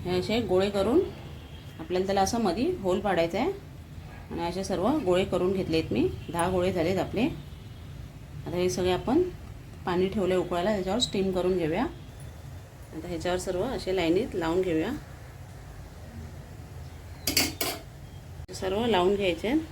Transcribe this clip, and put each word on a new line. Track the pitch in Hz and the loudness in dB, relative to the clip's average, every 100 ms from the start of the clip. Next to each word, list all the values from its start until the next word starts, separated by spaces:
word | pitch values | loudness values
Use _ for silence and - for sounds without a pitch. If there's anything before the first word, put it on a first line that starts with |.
हे | 175 180 | 0 0
असे | 180 226 | 2 0
गोळे | 202 185 202 | 4 4 4
करून | 202 202 302 403 - - - - - - - | 2 4 4 4 -6 -12 -14 -14 -14 -14 -12
आपल्याला | 156 180 190 | -2 0 2
त्याला | 202 | 4
असं | 190 233 | 4 4
मधी | 208 175 311 359 | 2 2 0 2
होल | 185 196 | 2 2
पाडायचं | 202 180 165 190 | 4 4 4 2
आहे | 311 392 - - - - - - - | 0 -2 -10 -16 -14 -14 -12 -14 -10
आणि | 156 | -4
असे | 170 180 | -4 -2
सर्व | 190 175 208 311 | -2 2 4 4
गोळे | 180 180 | 4 4
करून | 196 180 180 | 4 2 2
घेतलेत | 190 175 160 160 | 2 2 2 2
मी. | 214 359 - - | 2 2 0 -6
दहा | 165 175 | 0 2
गोळे | 185 180 | 4 2
झालेत | 185 160 190 | 4 2 2
आपले. | 151 185 285 - - - - - - - - - - - - | 0 2 0 0 -10 -14 -14 -14 -14 -12 -14 -14 -14 -12 -6
आता | 175 | 0
हे | 185 | 2
सगळे | 180 180 | 2 2
आपण | 180 - 294 359 - - - - - - | 2 4 4 4 -2 -12 -14 -14 -8 -2
पाणी | 175 190 | 2 2
ठेवले | 208 180 185 | 2 2 2
उकळायला, | 156 175 190 | 2 0 2
त्याच्यावर | 214 185 220 | 0 0 0
स्टीम | 247 208 190 | 2 2 2
करून | 180 180 185 | 2 2 2
घेऊया. | 160 180 311 - - - - - - - - - - | 2 0 -2 -4 -14 -14 -14 -14 -14 -14 -16 -16 -12
आता | 160 175 | -10 -6
ह्याच्यावर | 170 170 180 | -4 0 0
सर्व | 190 180 | 0 0
असे | 233 202 185 185 | 0 -2 0 2
लाईनीत | 165 180 262 | 4 4 2
लावून | 196 165 175 | 0 2 2
घेऊया, | 185 156 185 302 - - - - - - - - - - - - - - - - - - - - - - - - - - - - - - - - - - - | 4 2 0 -4 -8 -14 -14 -14 -16 -14 -14 -14 -14 -14 -14 -12 -12 -12 -14 -14 -12 -12 -12 -12 -14 -6 0 2 0 -2 -4 -4 -12 -16 -16 -14 -14 -14 -12
सर्व | - 190 196 240 | -4 -2 2 4
लावून | 190 180 | 6 6
घ्यायचे. | 202 196 165 208 302 320 | 6 2 2 2 0 0